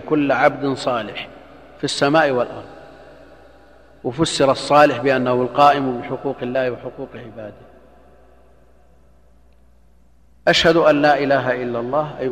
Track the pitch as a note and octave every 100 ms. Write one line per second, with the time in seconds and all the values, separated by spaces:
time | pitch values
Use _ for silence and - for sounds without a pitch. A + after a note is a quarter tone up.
0 | - D3+ C#3 B2 D3 C3+ C#3 B2 C3+ A#2
1 | G#2 - - - - - - - C#3+ -
2 | C#3+ D#3+ C#3+ B2 A#2 G#2+ - - - -
3 | - - - - - - - - - -
4 | B2+ C3 D#3+ - C#3 B2+ - D3 D3 A#2+
5 | C3+ C3 B2 B2 B2+ C#3+ C#3+ C#3+ C3 A#2+
6 | C3 C3 C#3 C3 B2 C3 B2+ A#2 B2+ -
7 | C3 A2+ A2+ A2 G#2 - - - - -
8 | - - - _ _ _ _ _ _ _
9 | _ _ _ _ _ _ _ _ _ _
10 | _ _ _ _ D#3 E3 E3+ E3 D3+ D3
11 | D3 C#3 C#3 C3+ B2+ B2 B2 A#2 A#2+ D3
12 | D3+ C3 C3